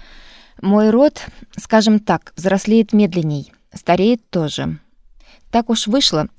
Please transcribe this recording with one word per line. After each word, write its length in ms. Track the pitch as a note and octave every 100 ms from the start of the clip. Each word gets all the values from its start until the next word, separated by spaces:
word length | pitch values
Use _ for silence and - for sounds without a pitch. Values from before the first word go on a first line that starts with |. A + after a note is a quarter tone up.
| - - - - _ -
Мой 280 | G3 G#3 G#3+
род, 320 | A3+ D4 - - - - -
скажем 420 | - A3 G#3+ G#3+
так, 340 | G#3+ E3 - -
взрослеет 560 | F3+ F#3+ G#3 A3 A3
медленней, 580 | G#3 G#3 F3 D#3 D3 C#3 _ _
стареет 540 | - - F3+ G3+ A#3+ _
тоже. 500 | F3+ D3+ - C#3+ D#3 _ _ _ _ _ _ -
Так 180 | A#3 A#3
уж 180 | A3+ -
вышло, 400 | B3+ - D#3 D3+